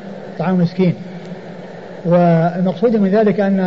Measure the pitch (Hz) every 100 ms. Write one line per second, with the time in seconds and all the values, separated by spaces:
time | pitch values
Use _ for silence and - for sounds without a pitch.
0 | - - - - 160 185 170 - 180 -
1 | - - - - - - - - - -
2 | 165 175 175 165 165 175 185 - 240 226
3 | 196 202 214 208 196 196